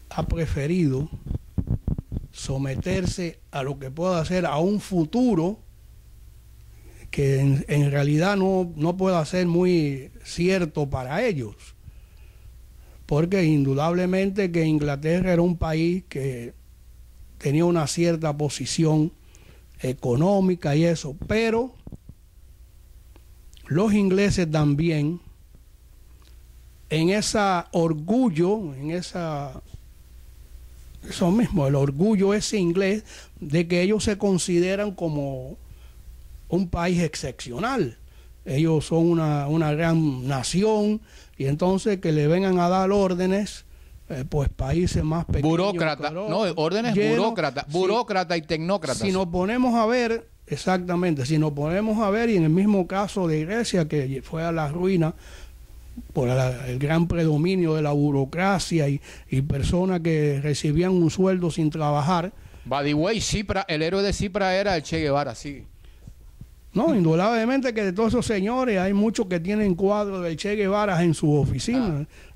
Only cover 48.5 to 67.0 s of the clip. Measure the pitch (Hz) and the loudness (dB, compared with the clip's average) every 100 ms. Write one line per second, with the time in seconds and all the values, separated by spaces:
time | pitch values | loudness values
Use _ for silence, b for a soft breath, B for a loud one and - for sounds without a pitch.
48.5 | 160 165 202 147 - 202 185 185 180 185 | -4 0 -2 -2 -2 0 0 0 0 0
49.5 | 247 254 233 220 247 233 226 - - - | 2 2 4 2 2 0 -2 -8 -18 -10
50.5 | 147 - 185 180 175 180 147 127 156 156 | -6 0 0 0 0 0 0 0 2 2
51.5 | 143 151 185 220 214 208 208 233 196 160 | 0 -2 0 0 0 0 2 2 2 4
52.5 | 170 208 202 175 190 202 202 175 156 156 | 4 4 2 2 -2 -2 0 0 0 -2
53.5 | 226 233 185 151 147 135 135 - 160 165 | -2 0 0 0 0 -2 -4 -6 -6 -2
54.5 | 165 147 165 185 185 160 - B B B | -2 -2 -2 0 2 2 -2 B B B
55.5 | B - - - - - - 123 127 127 | B -20 -20 -18 -18 -10 -2 0 2 0
56.5 | 123 127 127 143 165 175 170 160 147 170 | -2 -6 -4 0 2 0 2 2 2 2
57.5 | 190 165 156 151 147 147 139 135 165 190 | 2 2 0 0 2 2 2 0 0 0
58.5 | 190 - 165 143 139 B B B 131 139 | 0 0 0 0 -2 B B B -2 0
59.5 | 139 - 175 185 175 165 156 147 139 147 | 0 0 0 2 0 0 2 2 0 -2
60.5 | 143 156 151 180 185 165 - 190 185 175 | -2 0 2 2 4 2 4 2 2 0
61.5 | 156 156 160 147 147 147 180 175 - B | 0 -2 0 0 0 2 0 -2 -8 B
62.5 | B 123 135 143 147 175 226 143 202 208 | B -4 -2 0 2 2 0 -2 -2 -2
63.5 | 190 175 156 160 196 202 - 202 196 190 | -4 -2 -2 0 0 0 -2 -2 0 0
64.5 | 185 202 170 143 160 151 139 139 113 147 | 2 2 0 -2 -2 0 0 0 -6 -12
65.5 | 135 - - B B B - - - - | -14 -16 -20 B B B -20 -20 -20 -20
66.5 | - - 185 311 247 | -20 -8 0 2 4